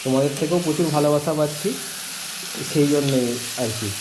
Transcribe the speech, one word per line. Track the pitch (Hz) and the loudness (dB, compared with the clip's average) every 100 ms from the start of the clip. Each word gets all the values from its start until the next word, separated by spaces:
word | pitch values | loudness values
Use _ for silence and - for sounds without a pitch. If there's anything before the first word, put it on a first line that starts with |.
তোমাদের | 131 131 143 139 | 2 2 2 0
থেকেও | 151 175 | 0 2
প্রচুর | 160 151 165 | 2 0 2
ভালোবাসা | 147 147 147 147 | 4 4 4 2
পাচ্ছি, | 156 151 151 196 262 - - - - - - - - 135 | 0 0 0 -4 -4 -6 -8 -8 -8 -8 -8 -8 -6 -2
সেই | 156 143 | 2 4
জন্যে | 147 139 135 120 123 - - | 4 4 2 2 -2 -6 -2
আর | 120 110 | -2 -2
কি। | 110 98 | -4 -4